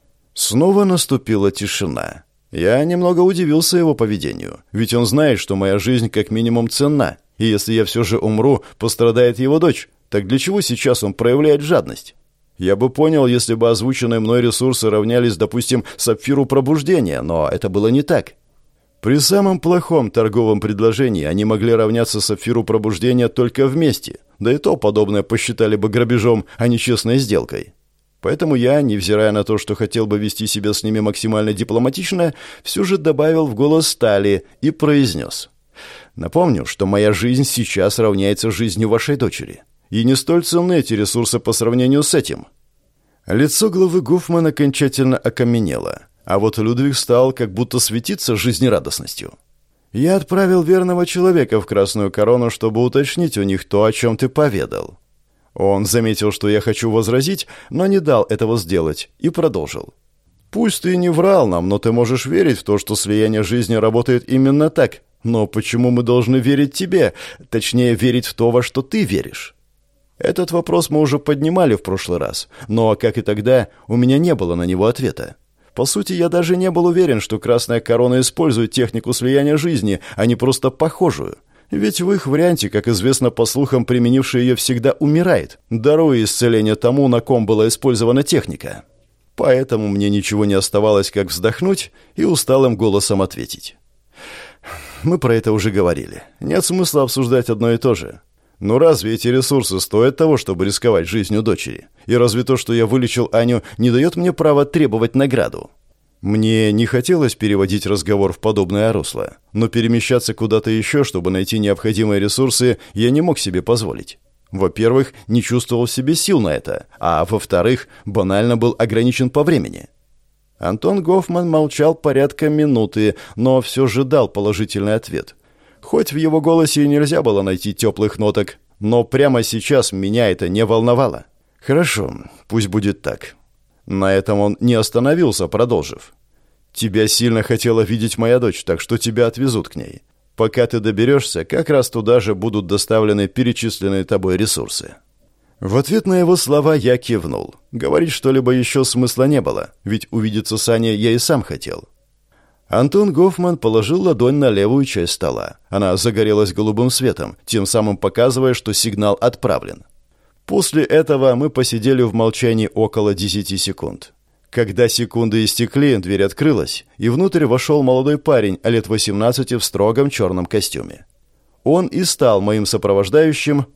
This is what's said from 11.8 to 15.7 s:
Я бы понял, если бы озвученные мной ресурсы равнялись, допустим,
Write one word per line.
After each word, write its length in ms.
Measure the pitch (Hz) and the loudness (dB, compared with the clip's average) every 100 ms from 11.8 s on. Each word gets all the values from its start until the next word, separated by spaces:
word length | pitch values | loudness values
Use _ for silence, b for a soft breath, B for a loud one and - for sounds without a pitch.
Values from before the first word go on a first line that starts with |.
| 71 55 - _ _ _ _ - | -2 -12 -18 _ _ _ _ -4
Я 180 | 92 98 | 0 2
бы 140 | 127 | 0
понял, 360 | 127 156 156 127 | 2 2 4 2
если 280 | 123 117 | 2 0
бы 160 | 113 117 | 0 2
озвученные 500 | 110 120 131 120 117 | 2 -2 -2 -2 -2
мной 220 | 110 120 | 0 2
ресурсы 480 | 120 - 131 127 110 | 2 0 -2 0 0
равнялись, 480 | 107 107 123 120 104 | 0 2 2 0 0
допустим, 460 | - 120 - | -2 -2 -2